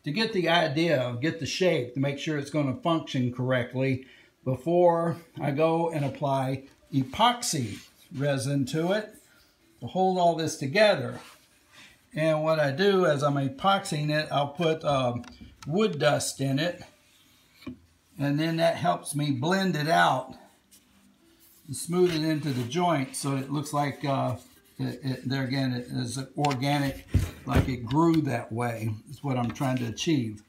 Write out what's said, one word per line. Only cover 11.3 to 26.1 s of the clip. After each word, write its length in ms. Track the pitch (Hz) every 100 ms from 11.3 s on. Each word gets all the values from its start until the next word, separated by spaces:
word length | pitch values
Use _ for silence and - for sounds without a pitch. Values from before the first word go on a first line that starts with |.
| - _ _ _ - - _ _
And 280 | 156 160 156
what 160 | 156 160
I 140 | 143
do 340 | 135 202 190 175
as 160 | 143
I'm 120 | 143
epoxying 760 | 143 135 - 190 196 190 151 147
it, 180 | 151 151
I'll 180 | 143 143
put, 360 | - 165 160
um, 400 | 151 139 127 120 - - - - 139
wood 320 | 180 220 151
dust 420 | 147 135 - -
in 180 | 135 135
it, 240 | 175 - - _ _ _ _ _ _ _ - - _ _ _ -
and 200 | 143 147
then 180 | 160 165
that 200 | 165 165
helps 380 | 175 170 -
me 160 | 143 147
blend 460 | 123 151 190 190 151
it 120 | 147
out 460 | 175 170 - - - - _ _ - _ _ _ _ _ _ - _ -
and 100 | 131
smooth 380 | - 175 175
it 80 | 160
into 280 | 160 151 143
the 140 | 127
joint 500 | 113 160 175 151 131
so 220 | - 143 139
it 160 | 135
looks 200 | 143 147
like, 320 | 147 143 135
uh, 320 | 143 135 127 123 - - _ -
it, 220 | 131 120
it, 240 | 135 127 131
there 160 | 135
again, 280 | 131 139 131
it 140 | 123 123
is 300 | 135 120